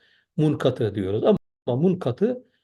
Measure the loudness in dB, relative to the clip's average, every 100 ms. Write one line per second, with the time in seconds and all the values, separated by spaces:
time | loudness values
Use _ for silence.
0 | _ _ _ 0 0 2 0 0 -2 -2
1 | -2 0 2 2 _ _ -4 0 0 0
2 | -4 -2 -2 -2 -12 _